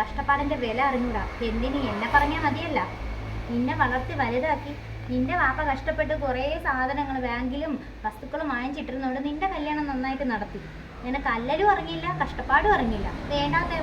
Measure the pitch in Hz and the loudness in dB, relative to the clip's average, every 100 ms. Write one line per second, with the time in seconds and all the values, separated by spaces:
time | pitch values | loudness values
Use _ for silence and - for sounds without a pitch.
0 | 208 - 269 277 285 - 240 226 277 254 | -2 -2 2 2 2 0 0 2 2 4
1 | 240 220 - - 233 220 247 285 254 208 | 0 0 -2 -2 -2 0 0 0 0 -2
2 | - 294 285 311 302 262 339 285 180 - | 2 4 4 2 0 0 0 -2 -2 -4
3 | - - - - - 240 247 311 247 254 | -6 -6 -6 -6 -2 0 0 2 2 2
4 | 247 320 240 240 311 285 277 294 - - | -2 0 0 2 2 0 -2 -10 -10 -10
5 | - 247 254 349 285 262 302 269 - - | -4 0 2 2 2 2 0 0 0 0
6 | 302 302 285 254 277 311 240 262 262 285 | 0 0 0 0 0 -2 -2 0 0 0
7 | 277 262 247 240 254 277 320 262 - - | -2 -2 -2 -2 -2 -2 -2 -4 -6 -6
8 | 214 - 269 294 311 247 254 285 240 254 | -6 -6 -8 -4 -2 -2 -4 -6 -6 -4
9 | 269 262 285 294 381 349 294 302 294 262 | -2 -2 -2 0 0 0 -2 -2 -2 -2
10 | 262 269 262 220 208 202 - - - - | -2 -2 0 -2 -4 -8 -10 -12 -14 -10
11 | 247 269 277 233 240 311 415 392 - 330 | -4 -2 0 0 0 4 6 4 2 -4
12 | 349 370 - - - 277 403 403 240 214 | -2 0 -2 -2 4 6 6 6 4 0
13 | 196 - - 285 285 320 339 330 | -2 -4 -2 0 2 2 2 -2